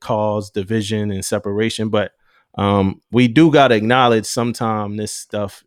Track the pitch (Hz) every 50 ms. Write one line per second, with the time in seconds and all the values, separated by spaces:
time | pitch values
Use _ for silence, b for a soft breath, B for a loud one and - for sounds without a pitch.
0 | - - 123 107 107 107 104 104 101 98 - 104 98 98 113 113 107 101 110 107
1 | 104 104 98 95 92 - - 104 - 104 101 104 110 113 - - 110 110 104 104
2 | 98 90 _ _ _ _ _ _ _ _ _ - 101 101 101 101 95 95 90 -
3 | _ _ - 120 127 120 113 139 160 165 143 151 139 127 120 107 107 113 123 131
4 | 127 120 117 110 104 - - - 117 120 113 - 120 113 110 107 104 101 104 107
5 | 107 104 - - - - - 104 104 98 - - _